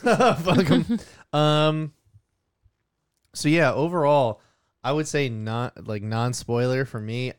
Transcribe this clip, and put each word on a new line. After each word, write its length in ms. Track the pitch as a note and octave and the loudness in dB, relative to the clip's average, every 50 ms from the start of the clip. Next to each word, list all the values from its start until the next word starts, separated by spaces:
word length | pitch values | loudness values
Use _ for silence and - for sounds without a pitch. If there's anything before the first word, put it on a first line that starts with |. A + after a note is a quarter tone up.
| - | 0
Fuck 640 | A#3+ A3 D#3+ C4 A#3+ - - E3 C#4 - A#3+ F#3+ | 2 4 4 4 4 2 2 0 0 2 2 4
him. 340 | C#3+ - B3+ - - A#3+ A3 - - - - - _ - | 4 4 2 2 0 -2 -4 -6 -8 -20 -20 -10 _ 0
Um, 600 | D3 D3+ D3+ D3+ D3+ D3+ D#3 D#3 D#3 D#3 D3+ - _ _ _ _ - _ _ _ _ _ _ _ _ _ _ _ _ _ _ _ _ _ _ _ _ _ _ - | 2 2 4 4 4 2 2 0 -2 -4 -8 -10 _ _ _ _ -20 _ _ _ _ _ _ _ _ _ _ _ _ _ _ _ _ _ _ _ _ _ _ -10
so, 140 | - - D3+ | -4 0 2
yeah, 240 | D3+ E3+ D#3+ C3+ A2 | 2 4 4 2 2
overall, 680 | A#2 D3 E3 F3 F3 D3 C#3+ D3 C#3+ C3+ A2+ G#2+ - _ _ _ _ _ _ _ _ - | 0 -2 -2 0 0 2 4 4 4 4 2 0 -4 _ _ _ _ _ _ _ _ -4
I 100 | B2+ C#3+ | -4 -2
would 160 | D3+ D#3 D3 | -2 -2 -2
say 200 | - D3 C#3+ C3 | -2 -2 -2 -2
not, 580 | A#2 A2 G#2+ A2 A2+ A#2 B2 - - - - - | -4 -6 -6 -6 -4 -4 -4 -6 -8 -12 -12 -10
like, 140 | G#2+ G#2+ G2+ | -8 -8 -6
non-spoiler 840 | G#2+ A2+ A2+ A#2 B2 B2 - - - A#2 A#2+ B2 B2+ B2+ C3 C#3 | -4 -2 -2 -2 -2 -2 -4 -6 -4 -2 0 0 0 0 -2 -4
for 160 | C3 - A#2 | -4 -6 -10
me. 320 | G#2+ G#2+ A2+ A#2+ B2+ B2+ - | -10 -8 -8 -6 -6 -8 -8